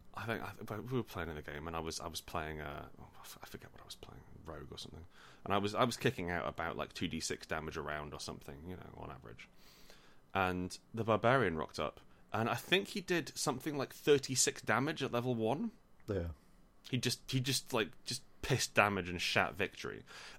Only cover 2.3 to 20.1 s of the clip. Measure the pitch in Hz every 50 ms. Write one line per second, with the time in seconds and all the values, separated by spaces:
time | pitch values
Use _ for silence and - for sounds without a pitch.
2.3 | - 87 78 78 78 76 76 73 71 73 - - - - - - - - - -
3.3 | - - - - - - - - - - - - - - - - - - - -
4.3 | - - - 82 78 76 73 - - - - - - 82 85 - - - - -
5.3 | - - - - 98 101 98 104 104 98 123 123 113 - - 131 127 - 90 87
6.3 | 87 85 - - 78 - 82 82 - 65 73 - - - 98 82 82 80 - -
7.3 | - - - - 82 80 78 78 78 80 73 76 76 73 73 73 73 69 - -
8.3 | - - - - 69 69 78 90 90 - - - - - - - - - - 57
9.3 | 58 - - - - - - - - - - - - - - - - - - -
10.3 | - 98 95 92 90 90 90 90 - - - - - 113 107 110 110 101 110 117
11.3 | 131 135 117 90 82 78 69 - - - 78 60 - - - - - - - -
12.3 | - 104 113 117 117 123 - - 180 190 202 - - 214 180 - 180 165 139 -
13.3 | - - - 156 127 - - 165 147 143 131 - - - - 156 147 139 - -
14.3 | 131 123 - - - - - - 107 117 135 151 160 - - - - 120 120 127
15.3 | 123 113 110 110 127 156 233 226 - - - - - - - - 101 92 85 82
16.3 | 80 - - - - - - - - - - - - 123 - 123 120 - - -
17.3 | - 131 127 139 127 - - - 131 113 107 78 - - - - 127 - - -
18.3 | - - - - 131 127 - - - - 104 104 101 95 90 90 87 87 - -
19.3 | - 110 92 58 - - 98 - - - - 58 52 - - -